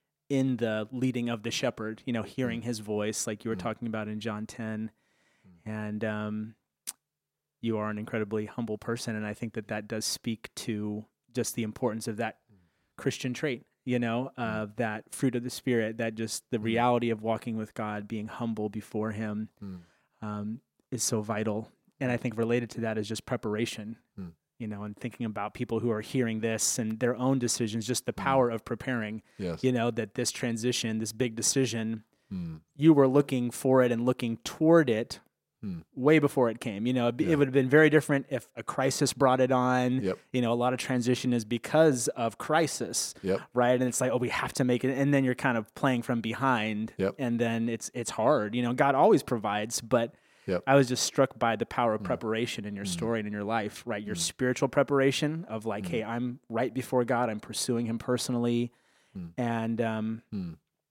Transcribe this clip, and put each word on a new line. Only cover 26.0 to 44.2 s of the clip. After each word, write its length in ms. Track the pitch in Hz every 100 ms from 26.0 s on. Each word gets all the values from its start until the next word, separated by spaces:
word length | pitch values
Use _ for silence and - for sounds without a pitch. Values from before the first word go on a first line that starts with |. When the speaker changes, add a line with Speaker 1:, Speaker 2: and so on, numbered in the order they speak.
Speaker 1:
hearing 400 | 107 131 117 110
this 380 | 113 110 - -
and 200 | 110 110
their 140 | 120 113
own 220 | 131 135
decisions, 480 | 120 - 113 113 110
just 200 | 120 -
the 60 |
Speaker 2:
Mm. 40 | -
Speaker 1:
power 260 | 135 135 120
of 140 | 110
preparing, 580 | - 117 - 123 107 110 _ -
Speaker 2:
Yes. 260 | 90 82
Speaker 1:
you 60 | 127
know, 180 | 123 117
that 240 | 113 107
this 160 | - 120
transition, 680 | - 123 113 120 120 117 110
this 140 | 110
big 220 | 110 123
decision, 680 | 113 107 135 123 113 110 113 - _ -
Speaker 2:
Mm. 280 | 92 82 78 _ -
Speaker 1:
you 180 | 156
were 120 | 143 135
looking 420 | 139 143 131 120
for 320 | - 135 131
it 80 | 123
and 140 | 117 123
looking 320 | 127 117 113
toward 500 | - - 160 165 139
it 320 | 110 120 - _ _ _ _
Speaker 2:
Mm. 200 | 104 85 -
Speaker 1:
way 260 | 135 135 156
before 280 | 143 - 117
it 120 | 110
came. 260 | 117 101 117
You 60 |
know, 140 | 127 120
it, 120 | 120
Speaker 2:
Yeah. 100 | 180
Speaker 1:
it 80 | 151
would 100 | 139
have 40 |
been 160 | 135 127
very 220 | 151 156
different 360 | 151 - 139 -
if 180 | 127 - -
a 60 |
crisis 500 | - - 135 - 135
brought 280 | - 135 131
it 100 | 127
on. 480 | 127 127 127 123 131
Speaker 2:
Yep. 160 | 95 - -
Speaker 1:
You 80 | 127
know, 120 | 117
a 20 |
lot 180 | 120 127
of 60 | 127
transition 540 | - 127 120 123 131
is 120 | 120
because 640 | 110 120 - 156 160 127 -
of 300 | - 117 -
crisis, 760 | - 156 156 - 107 - - -
Speaker 2:
Yep. 180 | 95 95 -
Speaker 1:
right? 200 | 120 123 127
And 40 |
it's 180 | 127 -
like, 120 | 127
"Oh, 60 |
we 100 | 120